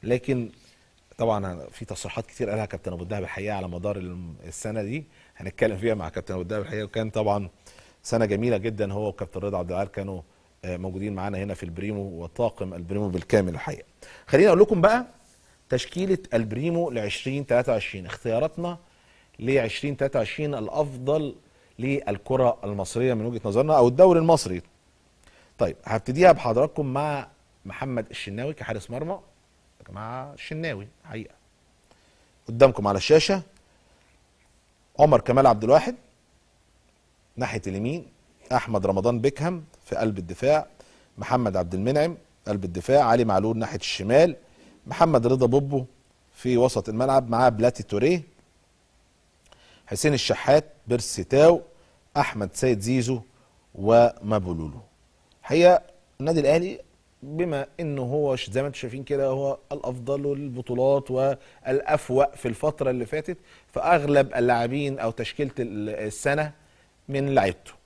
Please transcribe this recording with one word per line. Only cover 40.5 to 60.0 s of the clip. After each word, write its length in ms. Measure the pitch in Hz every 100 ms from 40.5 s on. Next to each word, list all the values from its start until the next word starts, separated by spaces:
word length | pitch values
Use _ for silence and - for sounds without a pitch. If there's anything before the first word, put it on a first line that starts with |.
| 151 151 _ - _ _ -
محمد 380 | 98 127 117 92
عبد 180 | 87
المنعم 420 | 92 107 147 156 170 _ _ -
قلب 160 | 104
الدفاع، 400 | 92 87 87 139
علي 200 | 131 117
معلول 340 | 117 95 107 113
ناحية 200 | 110 -
الشمال، 580 | - - 98 127 170 143 _ _ - _ -
محمد 400 | - 165 143 117
رضا 200 | 131 127
بوبو 380 | 131 139 139 127 _ _ _ _
في 220 | - 127 123
وسط 320 | 127 - 107
الملعب، 420 | 110 131 135 123
معاه 180 | 117 127
بلاتي 340 | 110 120 -
توريه، 400 | 107 101 131 180 147 _ _ _ _ _ _ _ _ _ _ _ _ _ _ _ -
حسين 280 | - 151
الشحات، 500 | 139 - 107 - 147 147 - -
بيرسي 380 | 120 - -
تاو، 380 | 90 135 156 170 - _ _ _ _ -
أحمد 340 | 139 110 98
سيد 260 | - 131 113
زيزو، 400 | 101 131 120 127 107 _ _ _ _
ومابولولو. 1040 | - 98 117 120 - 101 107 92 85 78 73 - _ _ _ _ _
الحقيقة 400 | - 151 175 180 - _ _ _
النادي 200 | 139 165
الأهلي 400 | 139 156 180 - - _ _ _
بما 440 | 135 151 180 143 135 -
إنه 220 | 165 143
هو 340 | 123 143 147 127
ش-، 140 | -
زي 120 | 107
ما 60 | 143
انتم 100 | 131
شايفين 260 | 123 127
كده، 220 | 135 143 135
هو 320 | 131 139 135 _
الأفضل 540 | 147 123 127